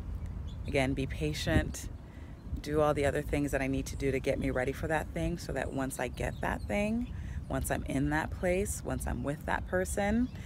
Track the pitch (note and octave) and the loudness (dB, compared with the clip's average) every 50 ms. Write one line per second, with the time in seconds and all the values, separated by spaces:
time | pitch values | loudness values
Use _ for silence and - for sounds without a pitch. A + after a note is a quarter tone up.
0 | - - - - - - - - - - - - - - D3 C#3 C3 C3 C3+ C3+ | -6 -6 -6 -4 -4 -6 -6 -6 -6 -6 -6 -6 -4 0 2 2 2 2 2 0
1 | C3 C3 - - D#3 D3+ D3+ - - E3+ D#3+ - - - - - - - - - | -2 -2 -2 -2 -2 -2 -2 -2 0 4 4 4 4 2 -2 -6 -8 -8 -10 -10
2 | - - - - - - - - - - - - - D3 D3+ D#3 D3 D3+ D3 D3 | -12 -12 -14 -12 -12 -12 -12 -12 -8 -6 -6 -4 -2 2 4 6 6 6 6 6
3 | C#3+ C#3 C3 D3 D3 - D#3 D3 C#3+ C3+ C#3+ C#3 C3+ C3 C3+ C3+ C3+ - - - | 4 4 4 2 0 2 2 2 2 2 2 2 2 2 2 0 0 -2 -2 0
4 | C#3 C3+ C3 C3 B2+ C3+ C3 C3+ C3 C3+ B2 B2+ B2+ C3+ C3+ - E3 D#3 D#3+ D3+ | 0 2 2 2 2 2 2 2 2 2 2 2 2 0 0 -2 0 0 0 0
5 | - - - E3+ E3 E3 E3+ D#3+ - - C#3+ C3+ - - - C3+ C3 C3+ - - | 0 -2 -2 -2 0 0 0 -2 -4 -4 -2 -2 -2 -2 0 -2 -2 -2 -2 -2
6 | C3 B2+ - - - - - - - F3 G#3 - - - G#3 G#3 G#3 G#3+ A3+ A#3+ | -2 -2 -2 -2 -2 -2 -2 -2 -2 -2 -2 -2 -2 0 0 2 2 2 0 0
7 | B3 - - - - - - - - - C#3 C3 - - C3+ - - - C#3 C3 | -2 -2 -4 -6 -6 -6 -6 -6 -4 -2 -2 0 0 0 0 0 0 0 0 2
8 | C#3+ D3 D3+ D#3 - - - - G3 F3+ F3+ F#3+ G#3 - - - - C#3 C3 - | 2 2 2 2 0 -2 -2 0 0 2 2 2 2 0 -2 -4 -4 -2 -2 -2
9 | - - - - - C#3 D3+ D3+ - - F#2 - - - F#3 F#3 F#3+ - - G#3 | -2 -2 -2 -2 -2 -2 -2 -2 -2 0 0 0 0 0 0 0 0 0 0 0
10 | G3+ G3+ A3 A#3 B3 - - - - | 2 2 4 2 2 0 -2 -8 -10